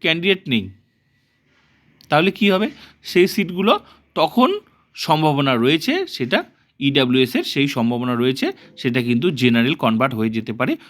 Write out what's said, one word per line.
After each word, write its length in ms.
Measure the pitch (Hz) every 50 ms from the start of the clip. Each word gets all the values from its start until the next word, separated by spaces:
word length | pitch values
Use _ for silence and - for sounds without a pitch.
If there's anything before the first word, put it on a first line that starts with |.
ক্যান্ডিডেট 420 | - 170 160 170 170 196 196 185 - 151
নেই, 160 | 127 110 95 92 95 - _ _ _ _ _ _ _ _ _ _ _ _ _ _ _ _ _ _ _ _ _ _ _ _ - _
তাহলে 200 | 151 151 165 190
কি 200 | 190 - 208 202
হবে? 200 | 190 185 214 302 - - - - _ _ -
সেই 260 | - - 180 180 -
সিটগুলো 520 | - - 196 170 180 175 202 208 240 415 - - _ _ _ _ _
তখন 460 | - 156 160 - 240 247 330 392 415 - _ _ _ _ _ _
সম্ভাবনা 600 | - - - 160 156 156 156 147 139 143 139 131
রয়েছে, 520 | 117 117 131 156 160 156 247 294 370 381
সেটা 380 | - - - 131 123 160 269 359 - _ _ _ _ _ -
ইডাব্লিউএস 580 | 139 139 139 143 131 127 123 131 127 123 -
এর 80 | 285 349
সেই 240 | - - 147 139 143
সম্ভাবনা 460 | 139 131 113 117 120 120 123 127 123
রয়েছে, 380 | 117 120 127 131 - - 339 392 - - - _
সেটা 260 | - - 131 120 131 120
কিন্তু 280 | 120 120 120 156 180
জেনারেল 440 | 160 123 127 123 117 117 117 123 156
কনভার্ট 400 | 156 - 117 113 110 127 135 127
হয়ে 160 | 110 110 113
যেতে 220 | 110 113 113 117 110
পারে, 240 | 117 127 - 320 - - -